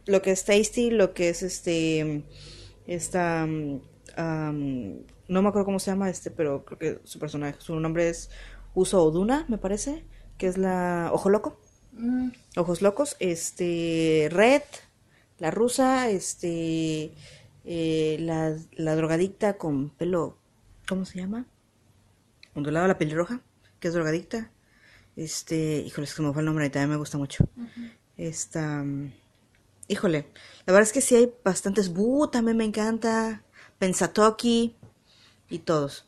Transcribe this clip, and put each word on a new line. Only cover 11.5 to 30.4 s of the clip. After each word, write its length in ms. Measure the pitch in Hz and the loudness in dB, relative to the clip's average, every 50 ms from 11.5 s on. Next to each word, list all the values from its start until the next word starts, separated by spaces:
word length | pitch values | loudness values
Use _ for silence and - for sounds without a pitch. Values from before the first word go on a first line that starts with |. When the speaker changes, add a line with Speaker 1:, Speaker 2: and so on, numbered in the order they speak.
| - - _ _ _ _ _ - | -10 -10 _ _ _ _ _ -20
Speaker 2:
Mm. 380 | 254 220 233 240 254 254 254 254 240 - _ - - | -12 -6 -4 -2 -2 -2 -2 -4 -6 -10 _ -8 -4
Speaker 1:
Ojos 240 | 180 170 170 175 170 | -2 -2 -2 0 2
Locos, 360 | 196 202 202 - 294 294 - - | 2 2 2 2 -2 -2 -2 -4
este, 1080 | 196 185 165 165 - - - - 180 175 170 170 170 165 165 160 160 160 156 156 151 151 | -2 -2 -2 -2 -6 -8 -6 -4 -2 -2 -2 -2 -2 0 0 2 2 4 4 4 4 2
Red, 300 | 170 180 214 240 277 294 294 - - - - _ _ _ _ _ _ _ _ _ _ - | 4 4 6 6 6 4 2 -2 -20 -20 -20 _ _ _ _ _ _ _ _ _ _ -4
la 120 | 175 160 | -4 -2
rusa, 580 | 170 196 233 247 - - 262 262 262 262 254 233 | 0 2 2 2 2 2 2 4 4 2 2 2
este, 1040 | 202 175 - - - - - 170 170 165 165 165 165 160 160 160 156 156 151 160 - - - - - - - - _ - - | 0 0 -2 -4 -8 -6 -4 -4 -2 -2 -2 -2 0 0 0 0 -2 -2 -4 -8 -10 -16 -20 -20 -20 -20 -20 -20 _ -18 -12
eh, 500 | 175 175 165 165 160 160 160 156 156 156 151 | -8 -6 -2 -2 0 0 0 0 0 0 -2
la, 340 | 165 165 160 160 160 156 156 156 160 - | -2 -2 -2 0 0 -2 -2 -4 -8 -12
la 220 | - - 160 156 156 | -8 -4 -2 0 0
drogadicta 600 | 160 160 156 165 165 180 190 190 - 220 208 196 | 2 2 2 2 2 0 0 -2 -2 -2 -2 -2
con 320 | - - 160 143 135 143 147 | -2 -2 -2 -2 -2 -2 -4
pelo, 460 | - - 170 180 185 170 151 - - _ _ _ _ _ _ - - - - - | -6 -6 -4 -2 0 0 -2 -4 -6 _ _ _ _ _ _ -20 -20 -14 -8 -6
¿cómo 160 | 190 190 185 | -4 -4 -6
se 120 | - - 180 | -6 -8 -10
llama? 280 | 180 190 214 240 254 - _ _ _ _ _ _ _ _ _ _ _ _ _ _ _ _ _ _ - - - | -8 -8 -8 -8 -10 -12 _ _ _ _ _ _ _ _ _ _ _ _ _ _ _ _ _ _ -20 -14 -8
Ondulado, 320 | 147 143 151 151 165 180 | -6 -4 -2 0 0 2
la 120 | 190 185 - | 2 2 2
pelirroja, 420 | 165 151 151 165 180 - 240 254 - _ _ _ _ _ _ - | 0 -2 0 -2 -2 -2 -4 -10 -12 _ _ _ _ _ _ -6
que 80 | - 170 | -4 -2
es 60 | 165 | 0
drogadicta. 560 | 175 160 156 160 175 - - - 226 226 - _ _ _ _ _ _ _ - - - _ _ - | 0 0 0 0 -2 -4 -6 -8 -8 -8 -10 _ _ _ _ _ _ _ -20 -20 -20 _ _ -14
Este, 640 | - 160 156 - - - - 165 160 156 156 151 143 82 | -12 -10 -8 -8 -8 -6 -4 -2 -2 0 0 -2 -2 -4
híjole, 180 | - - 160 143 | -6 -8 -8 -8
es 60 | - | -8
que 40 | - | -4
se 60 | - | -4
me 100 | 156 147 | -2 -2
fue 100 | 139 156 | 0 0
el 40 | 156 | 0
nombre 200 | 156 156 156 147 | 0 0 0 0
y 40 | 139 | 0
también 200 | 135 143 139 147 | 0 0 0 0
me 60 | 151 | 0
gusta 200 | 151 147 - - | -2 -4 -4 -4
mucho. 280 | 143 139 143 - - - - - | -6 -6 -4 0 0 0 0 -2
Speaker 2:
Ujú. 320 | 247 233 226 - 240 233 226 - _ _ _ _ - | -8 -14 -14 -12 -12 -14 -14 -14 _ _ _ _ -10
Speaker 1:
Esta, 640 | 170 165 160 - - - - 165 156 151 147 143 143 | -8 -8 -6 -8 -8 -6 -4 -4 -4 -2 -2 -4 -4
mm, 280 | 143 139 139 143 139 - - _ _ _ _ _ _ _ _ _ _ _ _ - - | -4 -6 -6 -8 -10 -12 -18 _ _ _ _ _ _ _ _ _ _ _ _ -8 -6
híjole, 380 | 202 196 - 185 156 147 151 - - - | -4 -2 0 0 0 0 -2 -6 -14 -20